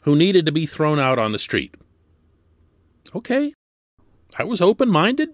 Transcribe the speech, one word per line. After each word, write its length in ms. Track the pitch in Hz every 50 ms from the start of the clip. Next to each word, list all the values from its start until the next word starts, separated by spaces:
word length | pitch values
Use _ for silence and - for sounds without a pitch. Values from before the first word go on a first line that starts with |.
| _
who 120 | 151 147
needed 300 | 147 165 190 196 180 160
to 60 | 156
be 140 | 147 156 160
thrown 340 | 147 - - 156 151 151 147
out 200 | 135 131 131 123
on 120 | 110 107
the 80 | 107 104
street. 360 | - - - 101 71 - - _ _ _ _ _ _ _ _ _ _ _ _ _ _ _ _ _ _ _ _ _ _ _ _ _ _ - -
Okay. 380 | 202 233 - 247 269 294 294 294 _ _ _ _ _ _ _ _ _ _ _ _ _ _ _ - -
I 60 | -
was 180 | 208 247 196
open-minded. 680 | 175 190 226 - 269 247 190 151 165 214 254 285 311 320